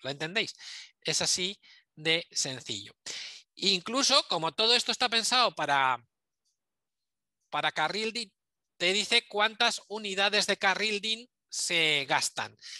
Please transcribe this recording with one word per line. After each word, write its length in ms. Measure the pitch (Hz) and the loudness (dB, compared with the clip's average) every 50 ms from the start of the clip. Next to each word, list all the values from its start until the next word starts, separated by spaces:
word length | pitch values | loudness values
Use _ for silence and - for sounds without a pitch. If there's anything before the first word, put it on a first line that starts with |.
| - | -8
¿lo 60 | 131 | -8
entendéis? 440 | 139 147 156 160 180 220 202 - - - - - - - - - _ _ | -6 -6 -6 -4 -2 -4 -4 -4 -6 -12 -14 -14 -14 -14 -16 -18 _ _
Es 200 | - - 156 - | -4 -2 -2 0
así 380 | 175 156 - - 180 185 202 - _ - - - _ _ _ | 0 0 0 0 -2 -4 -6 -8 _ -20 -20 -20 _ _ _
de 320 | - 151 160 160 170 170 - | -4 0 0 0 0 0 -4
sencillo. 640 | - - - 147 131 123 - - 120 101 101 101 - _ - - - - - - - - - _ _ | -4 -4 -4 -4 -6 -8 -10 -10 -10 -10 -10 -14 -18 _ -14 -12 -10 -10 -10 -12 -14 -16 -20 _ _
Incluso, 720 | - - 190 196 180 170 - 226 269 262 214 262 294 320 - | -2 0 2 2 2 0 -2 -2 0 2 4 4 2 2 0
como 240 | 190 170 160 160 - | -2 -2 -2 -2 0
todo 220 | - 220 226 240 | 0 2 4 4
esto 160 | 240 - - | 2 2 0
está 180 | 226 - 254 240 | -2 0 0 0
pensado 460 | 226 226 208 - 240 254 240 214 160 | 0 0 0 2 2 4 2 2 0
para, 420 | - 156 147 143 139 135 131 127 120 117 _ _ _ _ _ _ _ _ _ _ _ _ _ _ _ _ _ _ _ _ _ _ _ _ _ _ _ _ _ | -2 0 2 2 4 4 2 2 0 -4 _ _ _ _ _ _ _ _ _ _ _ _ _ _ _ _ _ _ _ _ _ _ _ _ _ _ _ _ _
para 220 | - 151 151 156 | -4 -2 0 0
carril 400 | - - 156 156 180 202 220 220 208 | 0 0 0 0 0 -2 -4 -4 -4
DIN, 180 | 233 226 196 _ _ _ _ _ _ _ _ _ - | -6 -10 -12 _ _ _ _ _ _ _ _ _ 0
te 160 | 175 175 190 | 2 2 2
dice 340 | 208 202 - 233 233 - - | 2 2 2 2 2 2 2
cuántas 540 | - 202 208 220 220 - 240 233 - - - - | 0 2 2 2 2 2 2 2 2 -2 -6 -10
unidades 580 | 196 220 214 202 190 185 196 208 202 214 - - | -10 -8 -8 -4 0 2 2 2 2 2 2 0
de 100 | 196 - | 0 2
carril 440 | - 196 185 180 202 220 214 202 | 2 2 2 2 0 -2 -2 -2
DIN 260 | 190 220 220 226 247 _ _ _ _ _ | -2 -4 -6 -6 -8 _ _ _ _ _
se 560 | - - - - 180 170 160 156 151 143 139 127 | -8 -6 -4 0 2 2 4 4 2 2 2 2
gastan. 500 | 156 139 - - - - 113 107 107 _ - - - | 0 0 0 0 -4 -6 -8 -8 -10 _ -18 -16 -16